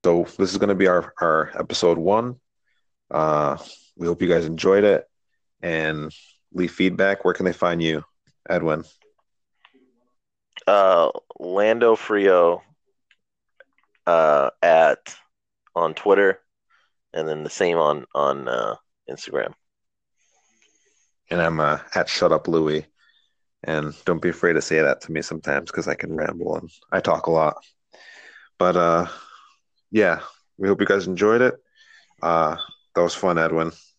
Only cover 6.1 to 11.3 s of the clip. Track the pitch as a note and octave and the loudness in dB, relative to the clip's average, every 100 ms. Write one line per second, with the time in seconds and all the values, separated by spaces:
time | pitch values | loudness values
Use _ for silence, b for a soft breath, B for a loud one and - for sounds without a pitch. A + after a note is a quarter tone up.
6.1 | - _ _ _ F#2 F2 - F#2 F2 G2 | -16 _ _ _ -6 -6 0 -2 2 0
7.1 | G2 F#2 - F#2 E2 F2 E2+ D#2+ D#2 - | 0 -2 0 -4 -2 -2 0 -2 -4 -8
8.1 | _ _ _ - F2+ E2 D#2 E2 _ _ | _ _ _ -6 -4 -2 -4 -8 _ _
9.1 | _ _ _ _ _ _ _ _ _ _ | _ _ _ _ _ _ _ _ _ _
10.1 | _ _ _ _ - - G2+ F#2+ F2 D#2+ | _ _ _ _ -8 0 4 6 4 2
11.1 | - _ | -2 _